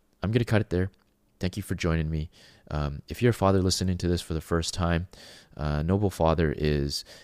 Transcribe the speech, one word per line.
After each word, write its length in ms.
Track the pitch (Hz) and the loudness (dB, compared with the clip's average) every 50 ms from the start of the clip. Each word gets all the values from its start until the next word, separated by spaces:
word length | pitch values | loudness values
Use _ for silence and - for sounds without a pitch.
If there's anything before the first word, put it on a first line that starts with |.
| _ _ _ _ - | _ _ _ _ -2
I'm 80 | 101 | 0
gonna 140 | 110 120 117 | 0 0 0
cut 160 | - 113 104 | 2 0 0
it 100 | 107 - | 0 0
there. 180 | 85 90 92 98 - _ _ _ _ _ _ _ _ - | 0 0 0 -2 -4 _ _ _ _ _ _ _ _ -4
Thank 180 | 92 92 - | -4 -4 -4
you 40 | 104 | -4
for 140 | 95 - 92 | -6 -6 -4
joining 340 | 80 - 85 80 80 78 78 | -2 0 0 0 0 0 -2
me. 220 | 80 78 78 - _ - - - - _ - - | -2 -4 -6 -8 _ -18 -20 -20 -20 _ -10 -6
Um, 320 | - 76 73 71 71 - - | -4 -2 -2 -2 -4 -6 -10
if 140 | - - - | -12 -4 0
you're 80 | 117 120 | 2 2
a 40 | 110 | 2
father 280 | - 98 98 98 95 | 4 4 4 4 4
listening 360 | 92 92 - - 95 92 90 87 | 4 2 0 0 0 -2 -2 0
to 80 | 90 | 0
this 140 | 87 87 82 | 0 0 0
for 120 | - - 82 | -2 -4 -6
the 80 | 80 | -6
first 320 | - - 85 82 82 - - | -4 -2 -2 -2 -2 -2 -4
time, 340 | - 87 85 85 82 90 - - - - - - - - _ - | -2 0 0 0 0 -2 -4 -12 -20 -20 -20 -20 -20 -20 _ -10
uh, 280 | - 73 76 73 73 78 | -6 -4 -2 -2 0 0
Noble 260 | 85 95 101 104 95 | 0 2 2 0 0
Father 440 | - - 82 80 80 90 82 76 - | 0 2 2 2 4 4 2 0 0
is, 480 | - 76 76 76 71 69 71 - - - - - - | 0 0 0 0 0 0 -2 -4 -8 -10 -12 -20 -20